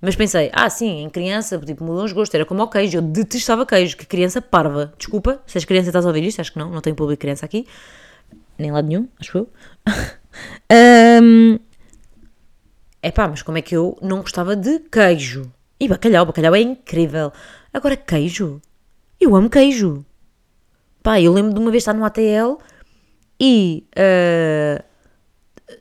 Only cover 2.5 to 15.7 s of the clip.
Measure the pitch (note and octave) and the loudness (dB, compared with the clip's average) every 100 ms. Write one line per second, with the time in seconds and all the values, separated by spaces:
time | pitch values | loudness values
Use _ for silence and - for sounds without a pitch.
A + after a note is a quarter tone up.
2.5 | F#3+ A3+ G#3 G3+ E3+ D#3+ E3 G#3+ A#3+ - | -4 -4 -2 -2 -2 -4 -4 -6 -6 -4
3.5 | A3+ B3+ G3 F3+ - - F3+ F3+ B3 - | -2 0 0 0 -4 -10 -4 -4 -4 -2
4.5 | F3+ D#3 C#3+ D3 - - G#3+ A3 C4+ - | 0 0 -4 -8 -10 -8 -6 -4 -6 -8
5.5 | F#3 D#3 F#3 F3+ F3 F3 D#3 F3 G#3+ D#3+ | -8 -2 -2 0 -2 0 -2 -4 -6 -10
6.5 | D#3+ D#3 E3 D#3 D#3 D3 D3 C#3+ C#3 D#3 | -10 -12 -8 -8 -4 -4 -4 -6 -10 -8
7.5 | G#3+ B3+ - - - _ _ _ - _ | -10 -10 -16 -20 -20 _ _ _ -20 _
8.5 | - D3 D3 D3+ F3 B3+ - - F3+ A#3 | -12 -6 -4 -2 -4 -6 -12 -8 -6 -6
9.5 | - - - - - - - _ - - | -12 -20 -10 -6 -4 -6 -12 _ -20 -20
10.5 | - - A3+ A#3+ A#3+ A#3 A#3 A#3 A3+ A3+ | -8 4 8 10 10 8 8 8 8 6
11.5 | A3+ _ _ - - - _ - _ _ | 4 _ _ -20 -20 -20 _ -20 _ _
12.5 | _ _ _ _ _ E3 A3+ G3 D3 - | _ _ _ _ _ -6 -2 -2 -4 -8
13.5 | D#3+ D#3+ E3+ F3 - F#3+ F#3+ - - F3+ | -8 -4 -2 -2 -4 -6 -6 -8 -6 -4
14.5 | G#3 G3+ D#4 - A3+ G3 E3 C3+ B2+ B2+ | -4 -2 -4 -4 2 2 2 -4 -12 -16
15.5 | _ _ | _ _